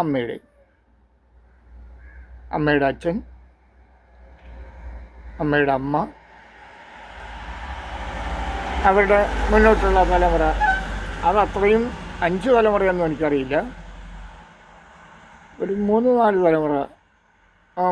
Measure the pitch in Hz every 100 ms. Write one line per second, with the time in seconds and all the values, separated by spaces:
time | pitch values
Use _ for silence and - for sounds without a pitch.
0 | 165 135 117 - - _ _ _ _ _
1 | _ _ _ _ _ _ _ - - -
2 | - - - - - 165 151 147 139 131
3 | 170 196 - - - _ _ _ _ _
4 | _ - - - - - - - - -
5 | - - - - 156 147 139 135 135 147
6 | 214 - - - - - - - - -
7 | - - - - - - - - - -
8 | - - - - - - - - 196 196
9 | 196 208 214 - - 214 220 214 196 190
10 | 180 180 175 165 156 156 831 784 - -
11 | - - 165 208 196 202 202 220 240 -
12 | - - 175 185 226 240 214 202 190 180
13 | 165 151 156 143 131 147 240 - - -
14 | - - - - - - - - - -
15 | - - - - - - 185 202 202 214
16 | 254 247 220 196 175 160 151 143 - -
17 | _ _ _ _ _ _ _ - 180